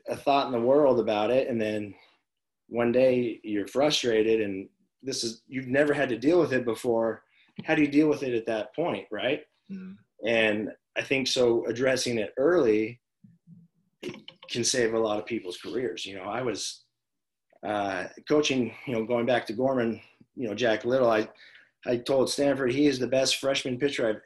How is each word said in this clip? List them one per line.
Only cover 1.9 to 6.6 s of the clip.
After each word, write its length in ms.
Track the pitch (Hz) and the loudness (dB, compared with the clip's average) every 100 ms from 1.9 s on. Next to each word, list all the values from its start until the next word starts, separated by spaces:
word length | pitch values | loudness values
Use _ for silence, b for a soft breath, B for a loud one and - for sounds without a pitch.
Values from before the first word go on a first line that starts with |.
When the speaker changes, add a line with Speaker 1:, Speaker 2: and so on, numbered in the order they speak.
| 95 b b b _ _ _ - | -14 b b b _ _ _ -8
Speaker 1:
one 240 | 117 120 | -2 2
day 480 | 123 131 123 117 - | 4 4 4 -2 -6
you're 220 | 110 104 95 | -6 -4 -2
frustrated 720 | 127 147 - 123 110 110 113 | 0 2 2 2 2 4 2
and 280 | 104 95 95 _ _ _ | 0 -6 -10 _ _ _
this 220 | 131 123 | -10 -6
is, 180 | 117 113 - | -6 -8 -10
you've 200 | 131 131 | -10 -2
never 260 | 139 147 | 2 2
had 160 | 143 139 | 2 0
to 80 | 117 | 0
deal 220 | 135 180 | 2 4
with 140 | 139 | 4
it 120 | 131 | 0